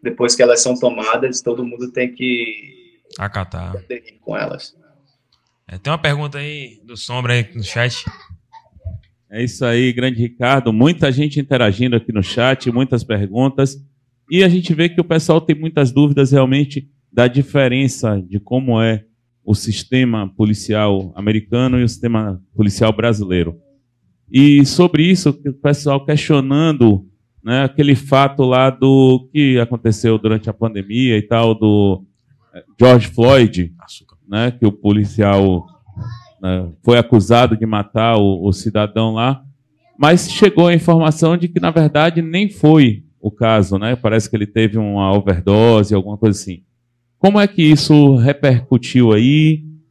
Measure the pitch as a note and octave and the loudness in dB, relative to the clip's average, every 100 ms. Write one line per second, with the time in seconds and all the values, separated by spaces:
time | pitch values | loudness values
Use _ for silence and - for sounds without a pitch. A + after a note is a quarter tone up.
0 | A#2+ - A#2+ - A#2+ A#2 C3 B2 B2 A2+ | -10 -4 -4 0 2 2 0 -2 -4 -4
1 | A2 A#2+ B2+ B2 - A#2 A#2+ A#2+ B2 B2+ | -6 -4 -6 -6 -8 -8 -10 -12 -12 -8
2 | B2+ A#2+ B2+ A#2+ A2+ G#2+ G2+ _ _ _ | -8 -6 -6 -6 -8 -14 -20 _ _ _
3 | _ - G2+ G#2 F#2 E2+ F2+ F2+ - B2 | _ -12 -10 -10 -12 -12 -12 -14 -14 -18
4 | _ _ - G#2 - - - _ _ _ | _ _ -14 -10 -10 -12 -18 _ _ _
5 | _ _ _ _ _ _ _ F#2 C3+ D#3+ | _ _ _ _ _ _ _ -14 -8 -6
6 | D#3 C#3+ D3 C#3+ D3 D3+ B2+ G#2+ A2+ A#2 | -4 -4 -8 -12 -14 -14 -16 -20 _ -20
7 | - B2 B2 B2 G#2+ A#2 G2+ A#2 A#2+ A#2+ | -12 -8 -4 -4 -4 -10 -10 -6 -6 -6
8 | - - _ - _ - _ _ - - | -14 -18 _ -20 _ -20 _ _ -18 -18
9 | _ _ _ G#2+ B2 - B2 A#2 B2+ A#2+ | _ _ _ -8 -8 -4 -2 0 0 -2
10 | C3 A#2 A#2+ - B2 C#3 A#2+ A2 C#3 E3 | -4 -4 -6 -4 0 0 0 2 2 2
11 | D3+ B2+ D3 C#3+ C3+ C3 A2+ G2 B2+ A#2 | -2 -2 -4 -4 -4 0 0 0 -2 -2
12 | - G#2+ F#2 - B2 C3+ B2 A#2+ C3 A#2+ | -2 -4 -4 -2 -2 -2 -2 -2 -2 -4
13 | - G#2+ G2+ G#2+ C3+ C3 C3+ - - _ | -4 -6 -4 -2 -2 0 -4 -4 -20 _
14 | _ _ _ E3+ F#3+ F3+ E3+ D#3 E3+ E3+ | _ _ _ 2 2 2 -2 -2 -2 -2
15 | E3 D#3+ D#3 D#3+ D#3+ D3+ D#3+ D#3+ C3+ B2+ | -2 -4 0 -2 0 -4 -4 -2 0 2
16 | D3 C#3+ C3+ C#3 C3 C3+ C#3 C#3 - _ | 0 2 2 2 2 0 -2 -6 -14 _
17 | _ - B2 B2+ C3+ D3 C3 B2+ C3+ C3+ | _ 0 0 0 -2 -2 0 0 -4 -4
18 | A2+ G2+ F2+ G2+ - B2+ C3 A2+ A2+ G#2+ | -4 -4 -6 -10 -4 -6 -2 0 0 -2
19 | _ _ _ _ - G#2 A2 G#2 - B2+ | _ _ _ _ -4 -4 -2 -8 -4 -2
20 | B2+ A2 F#2+ F#2+ G#2+ G#2 - G#2+ G#2 G2 | 0 -2 -6 -2 -2 -2 -4 -2 0 -2
21 | F#2 F2 G#2 G#2+ G#2+ A#2+ B2+ B2+ A#2+ - | -6 -8 -4 -4 -4 -4 -2 0 -2 -4
22 | A#2+ A2+ G#2+ F#2 _ - G#2 G2 A2 G#2+ | -4 -4 -4 -10 _ -2 -2 0 -2 0
23 | A#2 G#2+ F#2+ F2+ E2 E2 _ _ _ _ | -2 -2 -2 -2 -2 -8 _ _ _ _
24 | _ _ _ C3 C#3+ C#3+ C#3 - F3 D3+ | _ _ _ 4 6 6 4 2 2 2
25 | E3 F#3 D#3 C#3 C#3+ C3 C#3+ C#3+ D3 C#3 | 2 2 0 -4 -8 -6 -2 -2 -2 -4
26 | C#3 D3+ - D3 C3+ C#3+ D#3+ D3 A#2+ G2+ | -2 -4 0 -2 0 0 0 2 2 2
27 | F#2 _ _ _ A2 B2+ C3+ - C#3+ C3 | -4 _ _ _ -4 -2 -2 0 2 0
28 | - C3+ C#3 C#3 C3 B2+ C3+ B2+ C3+ C3+ | 2 2 2 0 0 2 2 2 2 4
29 | C3 C3 C3 D3+ C#3 B2+ A#2 B2 A2+ G#2 | 4 2 0 -2 0 0 0 -2 -2 0
30 | A#2 A2 A2 A2 A2 G#2 A2+ G#2 G2 A2+ | 0 0 0 -2 -4 -6 -6 -6 -8 -4
31 | C3 G#2+ G#2 A#2 A#2 G#2+ G#2+ G#2 G2+ F#2 | 0 0 0 0 0 2 2 2 2 -2
32 | - _ _ _ _ E2+ _ _ B2 B2 | -8 _ _ _ _ -20 _ _ 6 6
33 | G#2 E2+ A#2 C3+ A2+ F2+ E2+ - - - | 4 0 4 4 4 0 -8 -10 -20 -20
34 | _ _ _ G2+ A#2+ B2 A2 G2+ G#2 G#2 | _ _ _ -4 -4 0 -2 0 -2 0
35 | G2+ G2+ G2+ G2 G2 F2+ - _ _ - | -2 -2 0 2 2 0 -6 _ _ -16
36 | A#2 - _ _ F#2 F#2 F2+ - - A#2+ | -16 -18 _ _ -6 -6 -6 -4 2 2
37 | A2+ A#2+ F#2 A#2 B2 A2 A2 G#2+ G#2 A2 | 4 2 4 2 2 0 -2 -4 -4 -2
38 | A2+ A2+ G2+ F#2+ G2 F#2 A2 G#2 G#2 G#2+ | 0 2 2 0 -2 -2 -4 -2 -2 -2
39 | A2+ A2 A#2+ C3+ - _ _ _ _ _ | -4 -2 -4 -4 -10 _ _ _ _ _
40 | D3 F3+ - - G#3 - F3 E3+ E3+ E3 | 2 2 0 2 4 6 4 4 2 2
41 | D#3 D#3 D#3+ F3 E3+ E3+ E3+ E3 D3+ D3 | 2 0 0 0 -2 -2 -2 0 0 2
42 | E3 E3+ E3 F3 G3+ - D3+ D#3 C3 G#2 | 0 0 -4 -4 -4 0 4 6 4 2
43 | - _ G#2+ - A2+ A2 F2+ G2 G#2+ B2 | -10 _ -10 -2 0 2 2 -2 -4 -4
44 | A2 A2+ G#2+ A2 G#2 A2 A2 A2 G#2 G2+ | -2 -2 -2 -6 -4 -2 -2 -2 -4 -2
45 | G2 G2+ G2 F2 E2+ G#2 A#2 A2 G2+ G#2 | 0 0 0 -2 2 4 4 4 2 -2
46 | F#2+ G#2 A2 F#2+ - F2+ _ _ _ _ | -4 -2 -2 -2 -8 -16 _ _ _ _
47 | _ _ F#3+ G#3 G3+ F#3+ D#3 D3 - D3+ | _ _ 2 2 0 2 4 4 4 6
48 | C#3+ C3+ A#2+ C#3+ D3 A#2+ - B2 A#2+ B2+ | 6 4 2 0 0 0 0 -2 0 2
49 | A#2 G#2+ B2 D3+ D#3 D#3 D#3 - _ | 4 4 2 2 2 -2 -6 -20 _